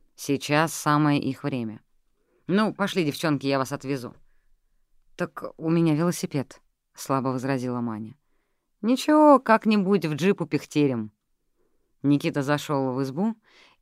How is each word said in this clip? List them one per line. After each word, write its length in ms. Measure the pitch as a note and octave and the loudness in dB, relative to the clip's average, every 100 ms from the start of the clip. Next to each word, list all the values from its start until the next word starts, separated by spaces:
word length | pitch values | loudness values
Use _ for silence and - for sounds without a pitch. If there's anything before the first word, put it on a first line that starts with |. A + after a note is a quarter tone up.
| _ _ | _ _
«Сейчас 580 | - C#3 - D3 D#3+ | -4 -4 0 0 0
самое 480 | - D#3 D3 D3 D3 | -2 0 2 4 2
их 220 | B2 B2+ | -2 -6
время. 360 | C#3+ C3+ A2+ G#2+ _ _ _ _ _ _ - | -6 -6 -6 -10 _ _ _ _ _ _ -4
Ну, 260 | F#3 A3 | -2 0
пошли, 320 | - G3 G3 D3+ | -2 -4 -2 -2
девчонки, 420 | C3+ E3 C#3+ C3+ | -2 -2 -2 0
я 100 | C#3 | -2
вас 140 | C3 | -2
отвезу». 420 | C#3 C3 C#3 A#2 - - _ _ _ _ _ _ _ _ - | -6 -6 -8 -8 -16 -20 _ _ _ _ _ _ _ _ -10
«Так 380 | E3+ - - - | -8 -8 -14 -8
у 140 | D#3+ | 0
меня 260 | E3 E3 D3+ | 2 4 2
велосипед», — 680 | F3 E3 F#3 D3 B2 - _ _ _ | 0 -2 -4 -6 -6 -12 _ _ _
слабо 360 | - - C3+ C3 | -20 -4 -2 0
возразила 500 | B2+ C3 C3+ B2+ B2 | -4 -2 -4 -4 -4
Маня. 380 | A#2+ A2 A2 - _ _ _ _ _ _ | -6 -8 -12 -16 _ _ _ _ _ _
«Ничего, 580 | G#3 B3+ - D4+ D4+ C4+ | -2 -2 4 6 8 8
как-нибудь 680 | - A3 G#3+ G#3+ F#3 G3+ D#3 | 6 2 4 2 2 2 0
в 100 | D3 | 0
джип 260 | F3+ F#3+ | 0 0
упихтерим». 720 | D#3+ D3 - D3+ C#3+ A#2+ G#2+ - _ _ _ _ _ _ _ _ | -2 -4 -2 0 2 0 -6 -12 _ _ _ _ _ _ _ _
Никита 380 | C#3 C#3+ C3 D3 | 0 2 0 -2
зашел 500 | C3+ D3 - C#3+ C3+ | -2 -2 -2 -2 -2
в 100 | B2+ | -4
избу, 320 | C3+ C3+ G#3+ A3 _ _ - _ | -4 -4 -4 -6 _ _ -20 _